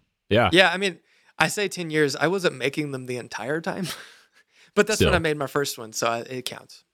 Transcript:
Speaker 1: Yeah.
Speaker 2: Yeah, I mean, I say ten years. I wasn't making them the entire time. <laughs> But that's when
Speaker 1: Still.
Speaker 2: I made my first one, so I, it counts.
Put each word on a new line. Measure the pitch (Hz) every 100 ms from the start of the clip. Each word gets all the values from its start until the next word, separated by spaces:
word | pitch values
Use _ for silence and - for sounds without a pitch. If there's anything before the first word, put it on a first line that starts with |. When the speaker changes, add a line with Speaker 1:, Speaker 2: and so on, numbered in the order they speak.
| _ _ -
Speaker 1:
Yeah. | 107 104
Speaker 2:
Yeah, | 175 185
I | 180
mean, | 196 165 _ _ _ -
I | 156
say | 208 202
ten | - 170
years. | 156 147 131
I | 151
wasn't | 190 175 135
making | 127 147 147
them | 131 127
the | 123
entire | 113 - 117 160
time. | 180 190 160
<laughs> | - - - _ _ _ _ _
But | - 208
that's | 214
when | 190
Speaker 1:
Still. | 175
Speaker 2:
I |
made | 160 147
my | 135
first | 147 139 -
one, | 110
so | - 117
I, | 117
it | 117 127
counts. | 123 - - - _